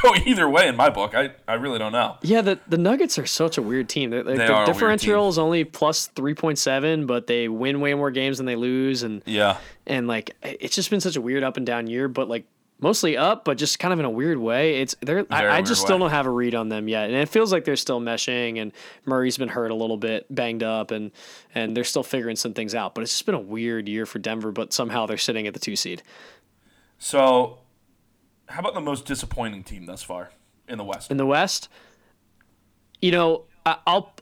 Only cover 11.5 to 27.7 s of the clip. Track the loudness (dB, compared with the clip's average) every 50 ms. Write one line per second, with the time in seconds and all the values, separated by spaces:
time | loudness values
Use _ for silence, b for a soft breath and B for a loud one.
11.5 | -2 -4 -4 -2 -2 -2 -2 -4 -2 -2 -2 -2 -2 -4 -4 -2 -4 -6 -6 -10
12.5 | _ _ _ _ _ _ 0 0 2 2 2 0 2 2 2 2 2 2 0 -2
13.5 | 0 0 0 -2 -2 0 0 0 0 0 0 0 -2 0 0 0 0 0 0 0
14.5 | 2 2 2 2 2 0 -2 -2 -4 -6 -4 -2 -2 -2 -2 0 0 0 2 4
15.5 | 4 2 2 2 0 2 2 2 4 4 4 2 2 2 0 0 0 0 0 0
16.5 | 0 -2 -2 -2 -4 -4 -4 -2 -2 -2 -2 0 0 0 0 2 4 4 4 4
17.5 | 2 2 2 0 -2 -2 -2 -2 -2 -2 -2 -4 -4 -4 -2 -2 -2 -2 -2 -2
18.5 | -4 -4 -6 -8 B B B B B B B 0 0 2 2 2 0 -2 -4 -4
19.5 | -2 -4 -2 -2 -2 -2 -2 -2 -2 -2 -2 -2 -4 -4 -6 -6 -4 -4 -2 -2
20.5 | -2 -4 -4 -2 -2 -4 -4 -4 -6 -6 -6 -10 B B B B B B B B
21.5 | -6 -4 -4 -2 -2 -4 -4 -2 -2 -4 -4 -2 -4 -4 -4 -4 -4 -4 -6 -6
22.5 | -6 -6 -6 -6 -4 -4 -6 -6 -6 -8 -6 -4 -4 -4 -2 -2 -2 -2 -4 -6
23.5 | -6 -4 -4 -2 -2 -4 -4 -4 -4 -4 -6 -6 -8 -8 -6 -4 -6 -4 -6 -6
24.5 | -6 -6 -6 -4 -4 -4 -4 -2 -2 -2 -2 -2 -2 -4 -2 -2 -2 -4 -4 -6
25.5 | -6 -8 -8 -6 -4 -4 -6 -6 -8 -12 -14 B B B B B B B B _
26.5 | _ _ _ _ _ _ _ _ _ _ -10 0 4 6 6 8 8 6 4 2
27.5 | -2 -12 _ _